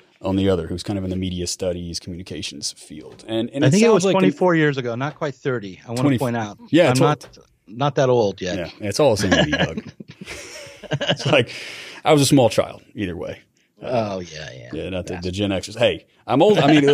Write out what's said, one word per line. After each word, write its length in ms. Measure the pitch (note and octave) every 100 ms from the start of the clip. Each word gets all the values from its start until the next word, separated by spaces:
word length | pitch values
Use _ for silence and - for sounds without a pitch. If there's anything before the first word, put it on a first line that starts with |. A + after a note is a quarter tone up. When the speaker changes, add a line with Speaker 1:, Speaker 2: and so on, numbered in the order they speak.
| _ _
Speaker 1:
on 160 | F#2+ F#2+
the 120 | F#2+
other, 200 | F2+ E2
who's 140 | F2+
kind 120 | - G2
of 60 |
in 60 | F#2
the 60 | F#2
media 300 | F#2 F2+ F2
studies, 500 | - F#2 F2 E2+ D#2+
communications 760 | - F2 F2 D2 - D2 -
field. 520 | - - D2+ - - -
And, 240 | A2+ A#2+
and 140 | -
Speaker 2:
I 40 | C3
Speaker 1:
it 20 |
Speaker 2:
think 100 | F#3
it 40 | A3+
Speaker 1:
sounds 80 |
Speaker 2:
was 100 | G3+
Speaker 1:
like 100 | F#3+
an 60 | F#3+
Speaker 2:
twenty-four 340 | F#3 - F3+
years 240 | E3 D3+ C3+
ago, 160 | A#2+
not 220 | A#2 C#3+ -
quite 180 | D#3
thirty. 460 | - C#3+ B2 G2 F2
I 40 | -
wanna 120 | A#2
Speaker 1:
Twenty, 160 | C#3+ B2
Speaker 2:
point 180 | B2+ A#2
out, 220 | G#2+ G2+ -
Speaker 1:
yeah, 180 | D#3 F3
Speaker 2:
I'm 40 |
Speaker 1:
tw- 60 | B2+
Speaker 2:
not, 380 | D3 D3+ - - _ _ _
not 280 | A2 C#3+ C#3+
that 120 | C3
old 320 | B2 G2+ F#2+
yet. 160 | F#2 F2
Speaker 1:
Yeah, 140 | E2 - G2+
it's 120 | -
all 160 | G#2 G#2
the 60 |
same 80 | -
to 120 | -
me, 60 | D3+
Doug. 340 | - - - -
Speaker 2:
<laughs> 60 | - - - - - - - - - - D3 -
Speaker 1:
It's 160 | D#3 C3+
like, 240 | C3+ A#2+ - - - - -
I 80 | -
was 80 | D3+
a 40 | C3
small 240 | C#3+ A#2
child, 320 | - - - _
either 220 | - F#2+ E2+
way. 240 | - - _ _ _ _
Speaker 2:
Oh, 400 | - B2 G#2 F#2+
yeah, 300 | F2 D#2 D2+
yeah. 180 | B1+ A#1+
Speaker 1:
Yeah, 160 | D#2 E2+
not 160 | F#2 F2
the, 60 |
the 20 | F2+
Speaker 2:
Bastard. 180 | F2+
Speaker 1:
Gen 160 | F#2 G2+
Xers. 280 | F#2 - A2
Hey, 280 | A2+ E2 _ _ -
I'm 160 | B2+
old. 160 | G3+ F#3+
I 80 | C#3
mean, 160 | D3+
you 100 | C#3+